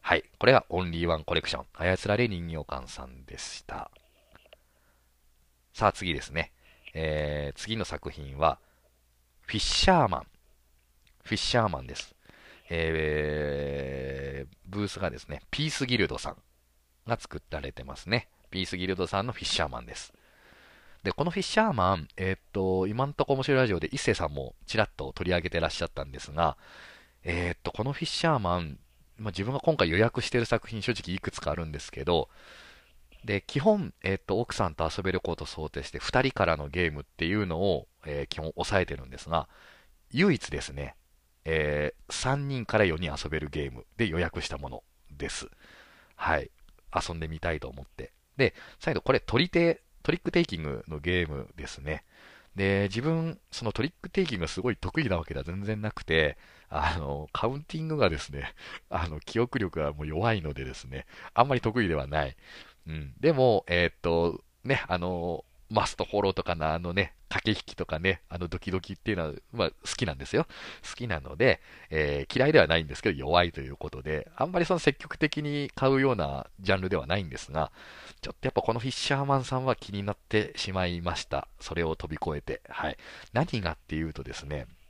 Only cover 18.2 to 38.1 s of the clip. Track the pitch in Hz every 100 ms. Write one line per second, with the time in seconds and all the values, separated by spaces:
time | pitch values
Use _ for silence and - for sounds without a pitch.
18.2 | - _ _ 95 90 92 92 95 87 98
19.2 | 98 78 87 - 78 60 62 - - -
20.2 | _ _ - - - - - - - -
21.2 | 165 185 - - 220 123 92 95 73 -
22.2 | 95 95 _ 101 95 95 95 110 139 143
23.2 | 143 135 131 135 127 87 80 - - 101
24.2 | 80 71 64 - - 110 104 - 67 -
25.2 | 90 90 85 85 80 - 85 - 69 65
26.2 | - 73 82 - - - - - - _
27.2 | - 85 90 - - - 120 143 165 -
28.2 | 165 143 92 90 80 67 - _ - -
29.2 | 107 95 101 135 - 156 87 85 117 -
30.2 | - 123 117 117 - 113 98 113 - 92
31.2 | 98 - - 80 82 73 - - 71 85
32.2 | - - - - - - _ - - -
33.2 | 110 101 - 143 180 208 135 - 95 98
34.2 | - 101 120 - 92 80 80 - 95 92
35.2 | - 82 80 - 76 - - 78 - 123
36.2 | 131 - 87 78 73 87 85 73 - -
37.2 | 82 104 95 82 98 80 - _ 78